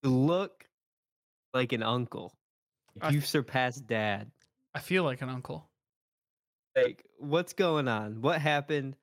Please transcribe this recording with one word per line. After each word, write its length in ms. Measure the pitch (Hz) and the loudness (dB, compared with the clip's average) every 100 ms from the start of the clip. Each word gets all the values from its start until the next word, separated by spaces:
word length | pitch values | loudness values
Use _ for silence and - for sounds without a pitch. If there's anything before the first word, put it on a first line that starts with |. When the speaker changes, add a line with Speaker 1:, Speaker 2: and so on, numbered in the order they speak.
| 139 | 4
Speaker 1:
look 600 | 127 139 175 196 _ - _ _ _ _ _ _ _ _ | 4 4 2 0 _ -20 _ _ _ _ _ _ _ _
like 200 | 127 127 | 0 0
an 100 | 120 | 0
uncle. 520 | 110 123 120 - 90 _ _ _ _ _ _ - | 0 0 -2 -6 -12 _ _ _ _ _ _ -6
Like, 160 | 156 | 0
Speaker 2:
I 20 | |
Speaker 1:
you've 120 | 147 143 | 0 2
surpassed 600 | 156 127 131 127 120 123 | 0 0 0 0 -4 -4
dad. 440 | 113 107 101 107 _ _ _ _ | -2 0 -2 -6 _ _ _ _
Speaker 2:
I 60 | 147 | -14
feel 240 | - 185 | -2 0
like 180 | 165 127 | 0 -2
an 80 | 131 | -6
uncle. 400 | 127 - 156 - _ _ _ _ _ _ _ _ _ _ 131 | -8 -8 -12 -12 _ _ _ _ _ _ _ _ _ _ 2
Speaker 1:
Like, 300 | 123 - _ _ | 2 0 _ _
what's 360 | 143 160 175 | -2 0 0
going 340 | - 185 156 131 | 0 2 2 2
on? 340 | 110 107 110 | 0 -2 -2
What 200 | 127 165 | 0 2
happened? 540 | 151 143 143 151 135 135 | 2 0 0 -4 -4 -10